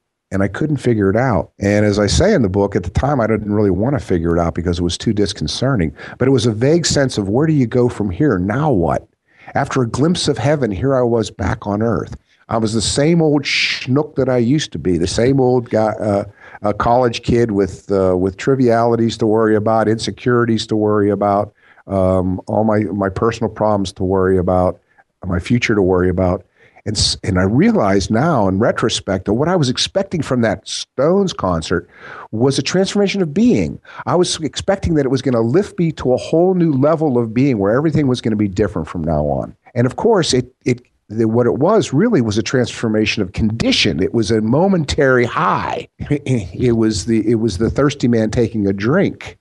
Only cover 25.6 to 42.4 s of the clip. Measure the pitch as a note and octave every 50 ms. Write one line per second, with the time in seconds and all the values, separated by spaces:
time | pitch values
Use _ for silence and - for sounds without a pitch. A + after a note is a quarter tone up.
25.6 | - - A2+ G2+ F#2+ F2+ F#2 F2+ F2+ F#2 F2+ F#2 F#2 F2+ F2+ - - _ _ _
26.6 | _ _ _ _ - G#2+ G#2 - - - - - - - F#2+ F2+ F#2 F#2+ A2 C3
27.6 | F#3+ A#3+ A3 F3+ A2+ G2 G2 G2+ F#2 - G#2+ A2 C#3+ F3 D#3+ A#2+ G2+ F#2+ F#2+ F#2+
28.6 | A2+ D3+ - - - A2+ - - - - F#2+ G2 G2 - G#2 A#2 D3 E3 F#3 F#3
29.6 | C#3+ B2 A#2+ - - - - F#3+ G3 - - E3 B2+ - C3 B2 A#2 A2 F#2+ -
30.6 | - - - - - - _ - C3 D#3+ F3+ G3+ G3+ F3 - - - F#2 F2 D#2+
31.6 | D#2 - F2+ E2+ - - _ - - - - - - - - G#2+ B2 C#3 C3 -
32.6 | C3+ - - F3+ F#3+ F#3+ - G3+ G3+ F#3+ - G3+ F#3 D3+ C#3+ G3+ A3+ B3 G3 A2
33.6 | E2+ C#2+ - - _ - - - - - C#3 F3 F3+ - - - D#3+ C3 - -
34.6 | - - G3 G3 - F3 E3 D3 C3+ B2 C3+ C3 - C#3 B2 A2+ A2+ A#2 C3 F3+
35.6 | G#3 - - - F3 E3 D3 - - C3 B2+ B2 - - - D#3+ F3 F#3+ F#3+ F3+
36.6 | E3 E3 C#3+ B2+ C3+ D3+ E3 D3+ D#3+ D#3 B2 A#2+ A#2+ A2+ G#2+ A#2+ C3+ C#3+ B2 G2+
37.6 | F#2+ G2 A2 C3 D#3 E3 C#3 D#3 D3 C3 B2 A#2+ - A#2+ A2 G#2 G#2+ G2+ F#2 G#2
38.6 | G#2+ F#2+ - F2 D#2+ - - F2+ D#2 D#2+ D#2+ D2+ D2+ D2 C#2 C2 A1 - - _
39.6 | _ _ - A#2 A#2+ C3 - - - A3 A3+ F#3+ D3+ - - B2+ B2 - _ _
40.6 | - C3+ B2 B2 - _ _ _ _ - G#2 A2+ A2+ A2 A2 A#2+ B2 A#2+ E2+ A2
41.6 | C#3+ F3+ A3 G#3 D3+ - - C#3 G#3 B3 A3+ D3+ A#2+ A2 F#2+ A2